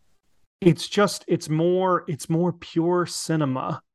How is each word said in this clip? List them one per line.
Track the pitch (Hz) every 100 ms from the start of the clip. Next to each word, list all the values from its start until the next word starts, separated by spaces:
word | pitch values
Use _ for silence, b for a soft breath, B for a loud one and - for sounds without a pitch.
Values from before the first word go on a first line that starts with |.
| _ _ _ _ _ _
it's | 185 - -
just, | 202 202 - -
it's | 170 151
more, | 156 170 185 185 175 -
it's | 143 -
more | 165 175
pure | 170 - 165 170 180
cinema. | 175 - - 160 143 131 - - -